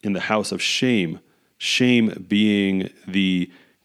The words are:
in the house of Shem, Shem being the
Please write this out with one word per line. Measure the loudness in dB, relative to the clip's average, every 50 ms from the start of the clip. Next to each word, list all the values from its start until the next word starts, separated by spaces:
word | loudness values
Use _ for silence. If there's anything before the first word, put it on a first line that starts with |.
| -6
in | -4 -4
the | -4
house | -2 -2 -2 -2 -2 -4
of | -6 -6
Shem, | -4 -4 -2 0 0 2 2 2 0 -2 -4 -10 _ _ _ _ _ _ _
Shem | -10 -6 -2 0 2 4 4 4 4 2 2 -2 -6 -4
being | -2 0 2 2 2 2 2 2 0 0 -2 -4 -6 -10 -16 -10
the | -4 -2 0 2 2 0 0 -2 -4 -10 -18 _ _ _ _